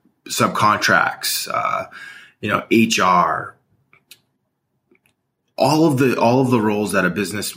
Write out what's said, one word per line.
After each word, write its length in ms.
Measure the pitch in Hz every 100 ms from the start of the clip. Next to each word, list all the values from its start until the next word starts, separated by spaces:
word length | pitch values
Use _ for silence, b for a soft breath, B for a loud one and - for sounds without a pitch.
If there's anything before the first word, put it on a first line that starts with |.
| _ _ -
subcontracts, 1200 | - 107 90 107 104 - 90 - - - - -
uh, 340 | - - 50 - B B B B B
you 80 | 107
know, 180 | 95 -
H 280 | 113 113 -
R, 560 | 92 90 82 80 - - _ _ _ _ _ - _ _ _ _ _ _ _ _ _ _ _ _ _ -
all 280 | 135 156 165
of 120 | 131
the, 200 | 135 107
all 220 | 117 127
of 120 | 127
the 100 | 123
roles 320 | 107 104 104
that 100 | 95
a 60 | 90
business 440 | 95 92 101 90